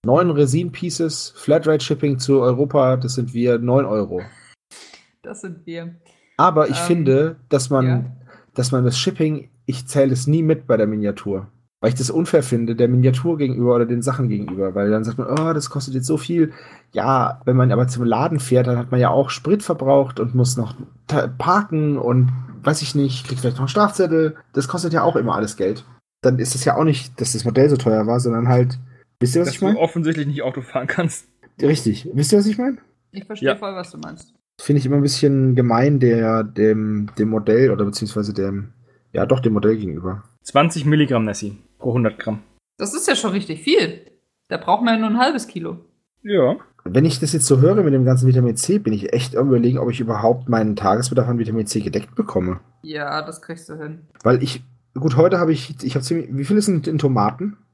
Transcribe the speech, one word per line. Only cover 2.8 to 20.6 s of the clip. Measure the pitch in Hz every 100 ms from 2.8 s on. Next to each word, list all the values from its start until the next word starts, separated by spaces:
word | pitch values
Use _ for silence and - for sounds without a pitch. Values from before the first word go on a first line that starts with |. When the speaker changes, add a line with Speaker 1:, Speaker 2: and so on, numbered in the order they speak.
| 131 127
Speaker 1:
das | 127
sind | 131 120
wir, | 117 120 120
neun | 120 131
Euro. | 113 107 95 90 101 - _ _ _ - - - _ _
Speaker 2:
Das | - 202
sind | 190 165
wir. | - 170 170 - _ _ _ -
Speaker 1:
Aber | 175 156 151
ich | 135
Speaker 2:
Ähm, | -
Speaker 1:
finde, | 170 139 131 160 165 _
dass | 143 -
man, | 139 127
Speaker 2:
ja. | 123 123 - - - _
Speaker 1:
dass | - 127
man | 131
das | 123 120
Shipping, | - - 156 147 - _ -
ich | 127 -
zähle | 143 135
es | 127 131
nie | 156
mit | 160 156 -
bei | 113
der | 107
Miniatur. | 107 104 101 104 98 101 _ _ _
Weil | 135
ich | 127
das | 131
unfair | 160 180 160
finde, | 135 117 117 113
der | 127
Miniatur | 123 127 127 151 160
gegenüber | 139 120 120
oder | 120 117
den | 120
Sachen | 123 131 120
gegenüber. | 104 101 92 95
Weil | 95 101
dann | 107
sagt | 110 123
man, | 123
„Oh, | 147 160
das | 156 -
kostet | 143 131
jetzt | 131 127
so | 151
viel.“ | - 170 156 - - - _
Ja, | - 113 131 113 - -
wenn | 127
man | 127
aber | 113 127
zum | 123
Laden | 120 113 160 156
fährt, | - 127 123
dann | 120
hat | 123
man | 127
ja | 120
auch | 107 139
Sprit | - 147 208
verbraucht | - 170 135 139 131 -
und | 120
muss | 127 123
noch | 127